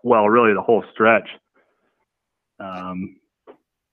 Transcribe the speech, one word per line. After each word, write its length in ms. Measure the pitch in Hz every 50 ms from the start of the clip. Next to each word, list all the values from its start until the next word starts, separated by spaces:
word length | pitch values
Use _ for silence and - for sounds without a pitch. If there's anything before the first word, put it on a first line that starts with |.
| -
well 240 | 120 120 110 104 107
really 260 | 113 123 117 107 101
the 80 | 95
whole 220 | - - 113 98 - -
stretch. 360 | - - 110 113 113 98 - - - - _ _ _ _ _ _ _ _ _ _ _ _ _ _ _ _ _ _ _ _ _ _ _ -
Um, 580 | 98 95 92 90 92 92 90 92 95 - - _ _ _ _ _ _ - - _ _ _ _ _ _ _